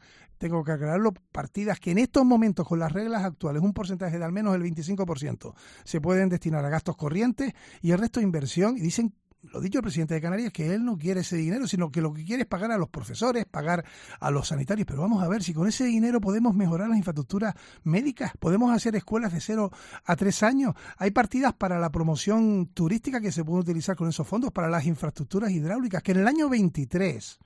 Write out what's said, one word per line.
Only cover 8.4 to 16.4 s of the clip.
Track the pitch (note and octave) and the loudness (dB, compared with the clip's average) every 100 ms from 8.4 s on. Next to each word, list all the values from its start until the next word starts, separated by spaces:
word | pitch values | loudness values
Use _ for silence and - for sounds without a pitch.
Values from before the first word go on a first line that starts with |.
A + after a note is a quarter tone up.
| C3+ E3+ G3+ B3+ | -2 0 0 2
y | |
dicen, | D#3+ G3+ A#3 - _ _ | -2 0 -2 -4 _ _
lo | - - | -14 -6
ha | |
dicho | F3+ C4+ | -2 -2
el | |
presidente | A3 D3 D#3 | -2 -2 -2
de | D#3+ | -2
Canarias, | E3 F#3+ A#3+ | -2 -2 -4
que | - D#3 | -4 -2
él | G3+ | -2
no | A#3+ F#3+ | -2 -2
quiere | D#3+ F#3+ | -2 -2
ese | E3+ E3+ | -2 -2
dinero, | D#3+ A3 B3 | -2 -2 -2
sino | F#3+ E3+ | -2 -2
que | E3 | 0
lo | D#3+ | -2
que | D3+ | -4
quiere | D#3+ B3 | -6 -4
es | A#3 | -2
pagar | F3+ A3 | -4 -2
a | A3 | -2
los | D#3+ | -2
profesores, | D#3 A#2+ A2+ A#3+ A#3+ | -6 -10 -2 0 0
pagar | - D3+ D3 F3 - - - - | -4 -4 -2 -2 -4 -16 -20 -6
a | C#3+ | -2
los | C#3+ - | -2 -2
sanitarios. | C#3+ C3+ G#3+ F#3+ | -4 -2 -2 -2
Pero | C#3 | -2
vamos | F#3 A3 | 0 0
a | F3 | 0
ver, | G#3+ | -2
si | E3+ | -2
con | D#3 F#3+ | 0 0
ese | - | 0
dinero | B3+ A3+ A#3 A#3+ | 0 2 2 2
podemos | G3 G#3 | 2 2